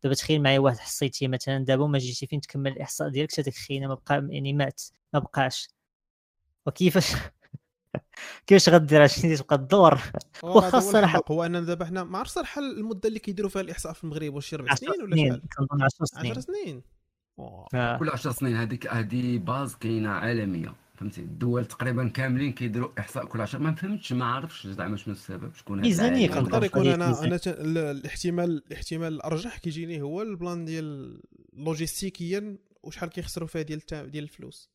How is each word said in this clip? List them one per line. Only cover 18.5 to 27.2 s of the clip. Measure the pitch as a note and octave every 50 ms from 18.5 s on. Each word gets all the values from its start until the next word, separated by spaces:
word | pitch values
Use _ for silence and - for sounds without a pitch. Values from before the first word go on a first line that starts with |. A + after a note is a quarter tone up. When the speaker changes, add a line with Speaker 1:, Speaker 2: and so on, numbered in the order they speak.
| A#2
Speaker 3:
هذيك، | A2+ A#2+ A2 B2+ A#2+ - -
هذه | A#2 A#2 A2+ G#2 G#2 B2+ B2 B2 B2 A#2+
باز | F#2+ G2 A#2+ C3+ C#3 B2 -
كاينه | - - A2+ A2+ A2 G#2+ G#2+
عالميه، | G2+ F2+ - A2+ A#2+ A#2 G#2+ G2 F#2 E2+ D#2+ - - - _ _ _
فهمتي؟ | - - G#2 - -
الدول | - - - - - A#2+ A#2+ B2 A#2+
تقريبا | A2+ - - A#2 B2+ B2 A#2 C3 A#2
كاملين | - - C3 C3 B2+ B2+ C#3 C#3+ B2
كيديروا | - B2 A#2+ G#2 A#2 B2 B2+ - -
احصاء | - - - C3 A2+
كل | - - A2+
عشر، | A2 G#2 - B2+
ما | C#3+ D#3 D#3+
فهمتش، | D#3 - F#3+ G#3 G#3 - - B2+
ما | B2 B2+
عرفتش | A#2+ A#2+ C3+ C#3 E3 - - - G2+
زعما | G2 F#2 F2+ F2+ G#2 G2+
شنو | - - G2+
السبب، | F#2 - - G2 F#2 - A2+ -
شكون | - - - G2+ G2
هاد | -
Speaker 1:
ميزانية | A#3+ G3 E3+ G#3 B3 C4+ C4 A3
Speaker 3:
العالم. | D#3 - - C3
Speaker 1:
كنظن. | - -
Speaker 2:
يقدر | - -
يكون | F#3+ - -
Speaker 1:
قضية | - C3+ C3+
Speaker 2:
انا، | E3+ F3 E3+
Speaker 1:
ميزانية. | - -